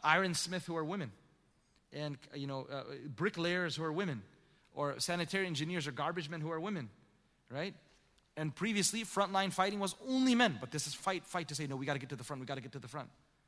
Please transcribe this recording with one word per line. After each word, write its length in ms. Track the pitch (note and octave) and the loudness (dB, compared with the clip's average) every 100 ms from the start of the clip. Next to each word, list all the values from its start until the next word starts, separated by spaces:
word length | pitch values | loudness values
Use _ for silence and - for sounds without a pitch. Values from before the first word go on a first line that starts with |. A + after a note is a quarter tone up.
ironsmith 640 | D3+ E3 F#3+ E3 - F3+ D#3+ | 4 6 6 2 0 -2 -2
who 100 | E3 | -2
are 80 | |
women. 260 | D3+ G3+ C3 - _ _ _ _ _ _ _ | -2 -2 -4 -8 _ _ _ _ _ _ _
And, 260 | C#3+ D3+ C3+ - | -8 -6 -8 -10
uh, 40 | D3 | -8
you 100 | C#3 | -4
know, 200 | C3+ B2+ | -4 -6
uh, 140 | C#3 A#2 C#3 D3 | -8 -8 -10 -10
bricklayers 600 | A2+ F#3+ E3+ E3+ F3+ F3 | -2 0 2 2 2 0
who 100 | C#3 | 0
are 80 | D#3+ | -2
women. 300 | D#3 G3 A#2+ G2 - _ _ _ | 0 0 -2 -8 -20 _ _ _
Or 260 | C#3 C#3+ C#3 | -4 -2 0
sanitary 460 | - F3 E3 G3 F#3+ | 0 0 0 0 0
engineers 400 | D3 D#3 F3+ C#3+ | 0 0 -2 -2
or 60 | |
garbage 360 | B2+ D3+ F3 D3 | -2 -2 -2 -4
men 120 | E3 | -4
who 100 | D#3 | -4
are 100 | D#3+ | -2
women. 300 | F#3 F#3+ A2+ - - _ _ _ - | -2 -4 -6 -12 -20 _ _ _ -10
Right? 240 | C3 F#3 F#3+ - _ _ _ _ - | -6 -4 -8 -18 _ _ _ _ -4
And 180 | D#3 | -4
previously, 480 | - G#3+ G#3 F3 A3+ | 0 2 4 4 2
frontline 500 | A3 - G3 F#3+ G3 | 0 2 2 4 2
fighting 280 | F3 F#3+ G#3 | 4 2 2
was 140 | G3 - C4 | -2 -2 0
only 280 | C4 B3+ | 4 8
men. 240 | A#3+ A#3 A#2+ | 8 6 4
But 100 | B2+ | -2
this 160 | D3+ - | -4 -4
is 60 | |
fight, 320 | - - F#3+ | -2 0 -2
fight 240 | - F3+ E3 | -2 -4 -2
to 60 | |
say, 120 | D3 D3 | -4 -4
"No, 100 | C3+ | -2
we 100 | C3+ | -2
gotta 120 | C#3+ | -2
get 120 | B2+ | -4
to 60 | C3 | -8
the 80 | |
front, 160 | - C#3 | -8 -8
we 60 | B2+ | -6
gotta 140 | C#3 | -8
get 120 | C3+ | -8
to 60 | C#3 | -12
the 100 | A#2 | -10
front." 200 | D3 B2 - _ _ | -10 -12 -16 _ _